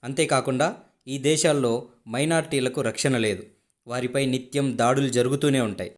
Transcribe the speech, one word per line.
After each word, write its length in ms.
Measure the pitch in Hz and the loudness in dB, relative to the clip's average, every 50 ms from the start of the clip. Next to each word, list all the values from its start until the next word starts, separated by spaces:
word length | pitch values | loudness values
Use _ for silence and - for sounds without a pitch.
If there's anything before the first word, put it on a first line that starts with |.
| - | -10
అంతేకాకుండా 640 | 123 135 147 160 - 151 131 123 139 131 127 143 170 220 - - _ _ _ _ - | -8 -2 -2 0 2 2 0 0 0 0 0 0 0 -2 -4 -16 _ _ _ _ -10
ఈ 100 | 131 139 131 143 | -8 -2 2 2
దేశాల్లో 440 | 156 151 - 170 151 143 131 120 113 120 - - _ _ _ - | 2 4 4 2 2 2 2 0 0 -2 -4 -8 _ _ _ -8
మైనారిటీలకు 720 | 110 123 143 156 165 165 156 - - 139 127 127 123 - | -4 -2 0 2 2 0 0 0 -2 -2 -2 -2 -2 -2
రక్షణ 340 | 110 113 110 - - 139 131 120 | -2 -2 -2 0 0 0 2 2
లేదు, 260 | 110 107 101 92 104 - _ _ _ _ _ _ _ - | 2 0 0 -2 -6 -16 _ _ _ _ _ _ _ -10
వారిపై 340 | 120 123 123 127 123 139 139 | -8 -6 -6 -2 -2 -2 0
నిత్యం 400 | 135 127 131 127 - - 143 139 135 120 113 | 0 -2 -2 -4 -4 -4 -2 -2 -2 0 2
దాడులు 320 | 120 120 131 135 139 135 | 2 4 4 4 2 0
జరుగుతూనే 500 | 117 123 120 127 139 139 147 147 139 131 | 2 2 2 2 0 0 2 2 2 2
ఉంటాయి. 300 | 120 107 101 95 92 90 - | 0 0 -2 -6 -8 -10 -10